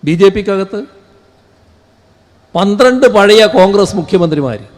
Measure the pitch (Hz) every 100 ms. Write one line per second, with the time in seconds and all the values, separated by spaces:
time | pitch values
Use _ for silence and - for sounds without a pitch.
0 | 147 165 196 202 202 196 190 208 277 _
1 | _ _ _ _ _ _ _ _ _ _
2 | _ _ _ _ _ 165 202 208 247 254
3 | 247 208 202 214 214 214 190 202 196 202
4 | 160 190 170 151 135 107 107